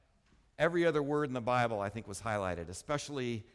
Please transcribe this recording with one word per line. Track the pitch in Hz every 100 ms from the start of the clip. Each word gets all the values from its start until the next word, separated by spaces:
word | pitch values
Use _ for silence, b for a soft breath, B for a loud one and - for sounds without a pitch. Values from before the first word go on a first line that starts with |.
| _ _ _ _ _ -
every | 156 170 170
other | 151
word | 139 147 147
in | 127
the |
Bible, | 117 123 117 107
I | 101
think, | 110 107
was | 101
highlighted, | 113 104 95 85 82
especially | 95 - 170 - 147 123 117 -